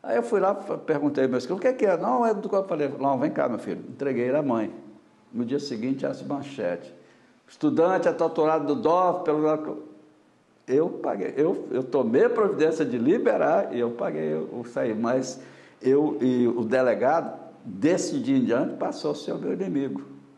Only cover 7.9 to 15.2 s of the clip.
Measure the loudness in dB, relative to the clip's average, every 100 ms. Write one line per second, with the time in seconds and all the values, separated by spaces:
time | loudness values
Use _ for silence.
7.9 | 4 2 2 0 2 2 2 0 0 4
8.9 | 4 4 2 0 2 2 0 -4 -10 -14
9.9 | -20 -20 _ _ _ _ _ 0 2 2
10.9 | -2 -4 -2 -4 0 0 0 -4 -4 0
11.9 | 0 2 4 4 4 0 2 2 2 -2
12.9 | 2 2 4 2 2 2 2 0 -2 -2
13.9 | -2 -4 -2 -4 -4 -6 -10 -8 -4 -2
14.9 | 0 0 0